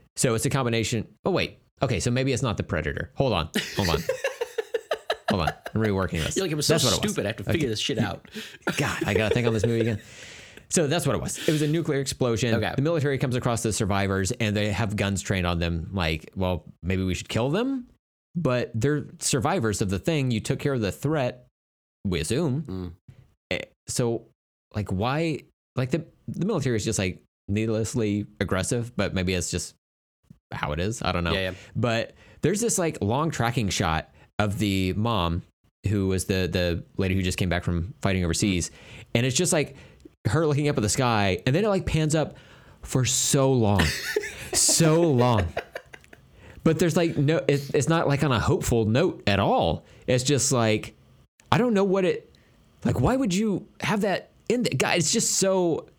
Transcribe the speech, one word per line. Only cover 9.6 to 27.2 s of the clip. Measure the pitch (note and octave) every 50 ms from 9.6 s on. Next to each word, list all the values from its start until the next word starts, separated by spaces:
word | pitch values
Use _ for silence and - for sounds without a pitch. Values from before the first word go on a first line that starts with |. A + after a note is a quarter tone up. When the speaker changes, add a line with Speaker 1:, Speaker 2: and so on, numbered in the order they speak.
| -
Speaker 1:
movie | A#2+ A#2 A2+
again. | A2+ A#2 G#2+ - - - - - - - - - - - - - - -
So | - F#3 D#3
that's | C3 D#3+ F3 -
what | C#3 A2
it | -
was. | - - - -
It | - -
was | D#3 D3 D#3
a |
nuclear | D3 D3+ E3+ D#3 D#3+ C#3+ C#3
explosion. | C3+ - - - C#3 A#2+ A#2 G#2 B2 A#2 A2+
Speaker 2:
Okay. | A#2 G#2+ F2 -
Speaker 1:
The | C3 C#3
military | D#3+ E3+ D3+ B2+ C#3+ C3+
comes | C3 D3 B2+ A#2+
across | B2 - B2+ A#2 A2 -
the | A2 G#2
survivors, | - A2+ F2+ G2+ G2 G2 F#2+ F#2+ F#2+ F#2+ F#2+
and | - - A2+ G#2 G2+
they | G#2 G#2 G#2+
have | F#2+ F#2 A#2 G2+ G#2+
guns | G#2 G2+ G2 G2 F2+ -
trained | - G#2 F#2 F2
on | F2 F2 E2+
them. | F2 E2+ E2+ D#2+ D#2+ G2
Like, | G2+ F#2+ E2+ D#2+ D#2+ D#2 - - -
"Well, | F#2+ F#2 F2+ F2+ E2+ - - - _ -
maybe | F2 F#2+ F#2 F#2
we | F#2 F2+
should | - -
kill | - - A2 A#2+ C#3
them." | D#3 G#3 B3 C4+ C4+ B3+ A#3+ - _ _ _ _ _ _ _ _ -
But | F3+ D#3+ C3 B2 B2 - - -
they're | A2 A2+ C#3+ D3+ C#3+ - - - -
survivors | - - - C3 G2 D3+ F#3 F#3+ A2+ A2 G2 -
of | A2+ F#2
the | G2 F#2
thing. | - E3+ E3 D3 C3 B2+
You | A#2 G#2
took | - - C#3+ -
care | - C#3+ C3+
of | A#2+
the | G#2+ F#2
threat, | - - - C#3 D#3+ D3 B2 B2 - - - _ _ _ _ _ _ _ _ _ _ _ -
we | G2 F2 D#2
assume. | D#2 - A2 D3 F3+ C#3 B2 D#3+
Speaker 2:
Mm. | D#3+ - F#2 F#2 F2+ F2 E2+ - _ - - - - _ _ _ _ -
Speaker 1:
Eh, | F#2 - - - _ _ _
so, | - - - B2 A#2 A#2 - - - _ _ _ _ _ _ _ _ -
like, | G#2 F#2+ -
why? | G2 F2+ G#2+ B2 C#3 D#3 E3+ D#3+ C#3+ - - - _ _ _ _ -
Like, | C3 C3 B2+
the, | - E3 - - - _ _
the | - G#2+ - E3+
military | G#3+ A3 D3+ A#2+ C3 A#2
is | G#2 -
just, | A2+ G#2 -
like, | G2 F#2 E2 -